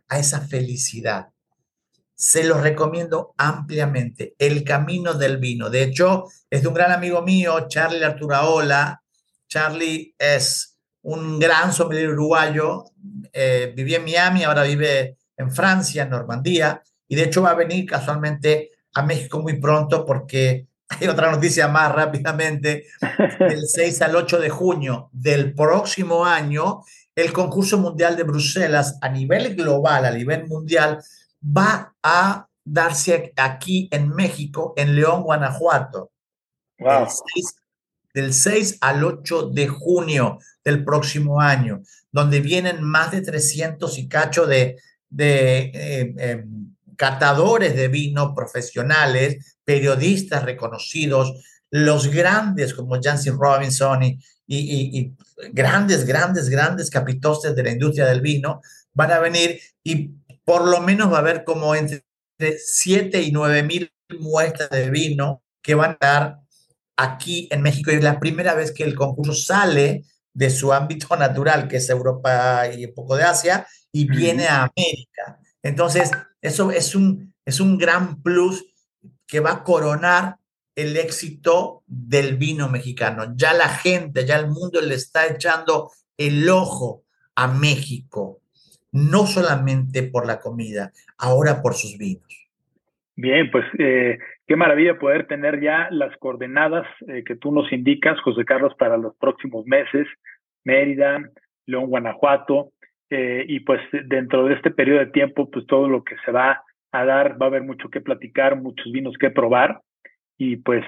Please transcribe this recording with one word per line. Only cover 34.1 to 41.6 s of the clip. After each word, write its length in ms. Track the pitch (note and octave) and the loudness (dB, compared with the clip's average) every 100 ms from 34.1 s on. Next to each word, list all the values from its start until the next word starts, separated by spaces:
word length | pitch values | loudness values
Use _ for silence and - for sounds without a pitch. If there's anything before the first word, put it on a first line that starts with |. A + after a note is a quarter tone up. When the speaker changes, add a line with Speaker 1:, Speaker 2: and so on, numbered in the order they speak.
| E3+ F#3 - D3 D3 E3 C#3+ | 0 -2 -2 -8 -8 -6 -2
Speaker 1:
en 200 | C#3+ D3 | 2 4
León, 260 | D#3 F3+ | 4 2
Guanajuato. 880 | D#3+ D3 C3+ C3+ E3+ C#3 - F#2+ - _ _ _ _ _ _ - | 0 0 -2 0 2 2 0 -10 -14 _ _ _ _ _ _ -2
Speaker 2:
Wow. 220 | B2+ C#3 | 2 4
Speaker 1:
Del 80 | G#2+ | 2
seis, 480 | - - F3 F3 - _ _ _ _ _ | -4 -8 -8 -8 -10 _ _ _ _ _
del 200 | C#3 C3+ | -6 -2
seis 460 | C3+ F#3+ A3 G#3 - | 2 2 2 0 -2
al 240 | C3+ C#3+ | 0 2
ocho 440 | D3+ - - E3 - | 0 -2 -4 -4 -2
de 200 | C3+ C3+ | -2 -2
junio 720 | - E3+ F3+ D#3+ C#3+ A2+ - - _ | -2 0 0 2 0 0 -2 -16 _
del 200 | D3 D3 | -2 0
próximo 560 | C#3+ D3 - D3+ C#3+ D3 | 2 0 0 -2 0 2
año, 420 | C#3+ C3 | 4 2